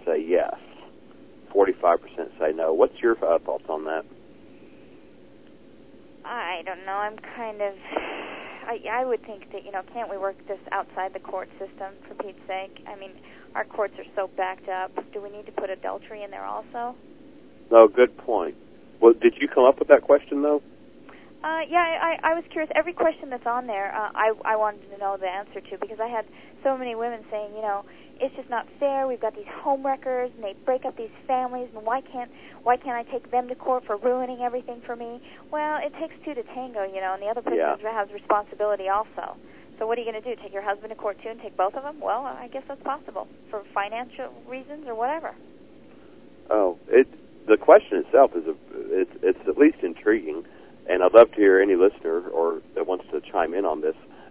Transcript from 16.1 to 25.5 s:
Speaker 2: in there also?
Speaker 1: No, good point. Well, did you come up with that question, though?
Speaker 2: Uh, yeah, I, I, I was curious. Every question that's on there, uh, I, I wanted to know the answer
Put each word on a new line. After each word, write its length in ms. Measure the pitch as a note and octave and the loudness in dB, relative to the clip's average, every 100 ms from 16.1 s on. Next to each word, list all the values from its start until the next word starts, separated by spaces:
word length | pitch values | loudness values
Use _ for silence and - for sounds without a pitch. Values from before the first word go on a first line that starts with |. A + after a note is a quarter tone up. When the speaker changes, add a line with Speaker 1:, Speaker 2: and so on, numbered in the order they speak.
| G#3+ | -14
Speaker 2:
in 80 | G3+ | -12
there 140 | G3 | -10
also? 500 | G3 G#3 - A#3+ A#3+ B3+ - - - - - - - | -8 -8 -10 -8 -8 -10 -18 -20 -20 -20 -20 -14 6
Speaker 1:
No, 180 | A2+ A2 | 10 10
good 280 | - B2 - | 8 4 2
point. 380 | - G#2 D#2+ - - - - - | -2 -2 -2 -8 -18 -20 -20 6
Well, 140 | A#2 | 8
did 200 | A2+ A#2+ - | 8 4 2
you 80 | C#3+ | -2
come 160 | - | 4
up 140 | B2+ C#3 | 6 6
with 100 | D3+ | 6
that 140 | C3+ | 6
question, 400 | - C#3+ - C#3+ | 8 4 4 -2
though? 200 | D3 D3 - - - - - - - - | 0 0 -4 -20 -20 -20 -20 -20 -20 -10
Speaker 2:
Uh, 160 | D#4 D#4+ D4+ | -6 -4 0
yeah, 100 | E4+ | 2
I, 400 | E4 E4 E4 D#4+ | 2 0 -2 0
I, 80 | D#4+ | 0
I 20 | |
was 100 | E4 - | 0 -4
curious. 200 | E4+ D#4 | -6 -2
Every 180 | D#4 D#4+ | 0 -2
question 380 | F4 D#4+ D#4 C#4 | 0 0 -2 -8
that's 160 | B3 A#3+ | -8 -4
on 200 | A#3+ B3 | -4 -4
there, 260 | G3 G3 | -4 -4
uh, 160 | - G#3+ | -4 -4
I, 180 | - G#3+ G#3+ | 0 0 0
I 120 | - G#3+ | -2 0
wanted 340 | G#3+ G#3 - | 0 -2 -14
to 80 | G3+ | -8
know 180 | G3 G3 | -6 -4
the 120 | F#3+ | -4
answer 320 | F#3 G#3 | -6 -10